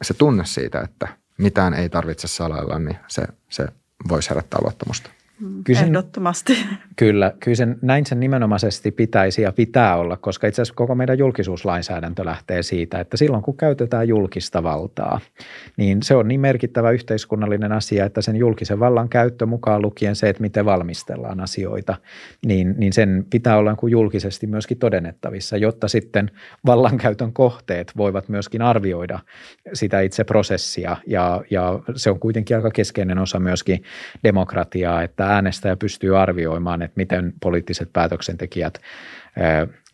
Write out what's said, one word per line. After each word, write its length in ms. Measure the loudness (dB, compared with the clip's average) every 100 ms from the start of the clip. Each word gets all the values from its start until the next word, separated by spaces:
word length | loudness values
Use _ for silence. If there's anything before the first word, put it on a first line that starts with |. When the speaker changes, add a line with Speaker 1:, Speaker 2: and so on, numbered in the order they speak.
Speaker 1:
se 120 | -4
tunne 320 | 2 4 4 0
siitä, 340 | -4 -4 -6
että – 280 | -6 -8 -10 -12 _ -2
mitään 360 | 0 2 2
ei 140 | 0 -2
tarvitse 400 | -2 -4 -6 -8
salailla, 500 | -6 -6 -6 -6 -4
niin 180 | -6 -8 -10
se, 140 | -6 -6 -8 -12
se 180 | -8 -6 -8 _ -10 -4
voisi 220 | -2 -2
herättää 300 | -4 -2 -2
luottamusta. 480 | -2 -4 -8 -8 -12 _ _ -14
Speaker 2:
Mm, 240 | -12 -4
Speaker 3:
Kyllä 140 | 2 4
sen 100 | 4
Speaker 2:
ehdottomasti. 800 | 2 -2 -4 -4 -2 0 0 -2 -10 -6 2
Speaker 3:
Kyllä, 360 | 4 6 2 0
kyllä 160 | 0 2
sen, 220 | 0 0
näin 240 | 2 2 2
sen 140 | 0
nimenomaisesti 680 | 0 2 2 2 0 -2 -4
pitäisi 520 | 0 2 4 2 2
ja 100 | 0
pitää 440 | 2 2 4 4 4
olla, 200 | 0 -4
koska 300 | -6 -2 -2
itse 160 | 0
asiassa 120 | -2
koko 200 | -2 -2
meidän 240 | 0 0 2
julkisuuslainsäädäntö 1080 | 2 0 -4 -4 -2 -4 -4 -6 -6 -6
lähtee 380 | -6 -6 -4 -4
siitä, 380 | -2 -4 -4 -6
että 160 | -4 2
silloin 260 | 2 2
kun 140 | -2 0
käytetään 520 | 0 0 0 0 2
julkista 540 | 2 0 -4 -4 -2
valtaa, 580 | -2 -2 -6 -6 -4 -4 -6 -18 -20 -20 -10 -2
niin 260 | 2 2
se 120 | 4
on 140 | 4 4
niin 120 | 2
merkittävä 500 | 2 2 0 2 2
yhteiskunnallinen 840 | 2 0 -4 -2 -2 0 0 0
asia, 320 | -2 0 0
että 180 | 0 -2
sen 140 | -2 2
julkisen 440 | 2 0 -2 2
vallan 280 | 4 2 2
käyttö 380 | 2 2 0 -2
mukaan 360 | -2 0 2
lukien 340 | 0 0 -2 0
se, 120 | 0
että 140 | 0
miten 220 | -2 0
valmistellaan 760 | 2 2 0 -8 -10 -8 -8 -8
asioita, 560 | -8 -6 -6 -6 -4 -6 -8 -20 -20 -4 0
niin, 280 | 2 2 2
niin 140 | 2
sen 340 | 4 4 2 0
pitää 260 | 0 4 4
olla 140 | 4
niin 60 | 2
kuin 140 | 2
julkisesti 560 | 4 2 0 -4 -6 -6
myöskin 320 | -4 -4 -2
todennettavissa, 800 | 0 0 -4 -8 -10 -10 -6 -2
jotta 320 | 0 0 0
sitten 420 | -2 0 0 0 -4 -20 -2 4
vallankäytön 640 | 6 6 4 0 0 -2
kohteet 600 | 4 2 2 -6 -6 -4 -2
voivat 320 | 0 0 -4
myöskin 340 | -6 -4 0
arvioida 560 | 2 2 0 -4 -6 -10 -12 -20 -20 -20 -12
sitä 280 | -4 0 2
itse 240 | 0 0
prosessia 720 | 0 2 2 -2 -4 -6 -6 -6 -4
ja, 360 | 0 0 -2 -2
ja 300 | -2 0 -2 -6 -4
se 140 | -2
on 100 | 0
kuitenkin 360 | -2 -2 0 0
aika 140 | 0
keskeinen 480 | -2 -2 -2 -2 -2
osa 220 | -2 -2
myöskin 420 | 0 -2 -2 -2 -4 -18 -20 -2
demokratiaa, 800 | 2 2 0 -2 -4 -2 0 0
että 260 | -2 -2 0
äänestäjä 480 | 2 0 -2 -4 -2
pystyy 420 | -4 -2 2 4
arvioimaan, 640 | 2 0 -2 -2 -4 -4
että 120 | -6 -4
miten 360 | -2 -2 -4 -4
poliittiset 500 | -2 -2 -2 -8 -4
päätöksentekijät, 880 | 0 0 -2 -6 -8 -8 -6 -6 -8 -18 -20 -20 -20 -12 -2
ää, 280 | 2 2 0 -6 _